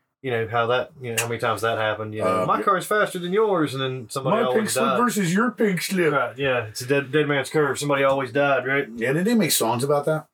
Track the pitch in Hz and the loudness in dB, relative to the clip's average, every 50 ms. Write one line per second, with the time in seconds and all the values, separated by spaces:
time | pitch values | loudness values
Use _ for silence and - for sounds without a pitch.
0 | _ _ _ _ - 131 120 113 110 98 117 117 117 113 123 123 - - - - | _ _ _ _ -6 -2 -2 -2 -2 0 0 0 2 2 2 0 0 -4 -10 -12
1 | 127 117 113 113 117 117 117 113 123 117 107 98 110 113 113 110 110 107 104 104 | -10 -6 -4 -4 -2 -2 -4 -2 -2 -2 -2 0 0 -2 0 0 0 -2 -2 -2
2 | 107 107 107 110 - - - - - 175 208 214 214 214 190 175 151 - 208 208 | -6 -8 -6 -2 0 0 2 2 2 0 0 0 2 2 0 0 0 0 0 0
3 | 190 - - 180 175 175 190 214 226 214 190 170 151 131 127 135 135 131 131 127 | 0 0 -2 -6 -6 -2 0 2 2 2 2 2 0 0 -2 -4 -4 -4 -4 -6
4 | 110 - - 139 131 - 208 226 233 254 247 220 214 - - - 226 - - - | -10 -8 -8 -4 0 0 2 2 2 2 2 0 0 0 0 0 0 2 2 2
5 | 240 233 - 208 190 160 180 202 240 247 - - 226 202 180 160 - - 196 185 | 0 0 0 0 0 2 2 2 2 0 0 0 0 0 0 -2 -2 -2 0 2
6 | 170 151 143 135 120 113 113 131 143 135 127 120 110 110 - - 123 123 143 143 | 2 2 2 2 -2 -2 -4 -2 0 0 0 0 -2 -6 -10 -10 -2 0 0 0
7 | 135 131 143 156 147 143 143 139 127 - - 156 147 135 120 - 147 143 139 135 | 0 0 0 0 2 2 0 0 -2 0 2 2 2 2 0 -2 0 0 0 2
8 | 139 139 135 139 135 117 117 143 143 139 135 123 120 131 139 143 - 110 117 117 | 4 2 2 2 -2 -2 0 2 2 4 2 2 0 0 0 -2 -2 -4 -6 -4
9 | 113 127 147 170 185 233 247 220 175 143 - - 117 113 120 117 135 143 147 143 | -2 0 0 0 2 2 2 2 2 2 2 0 0 0 0 0 0 2 2 2
10 | - 160 156 156 - _ | 2 0 -2 -2 -4 _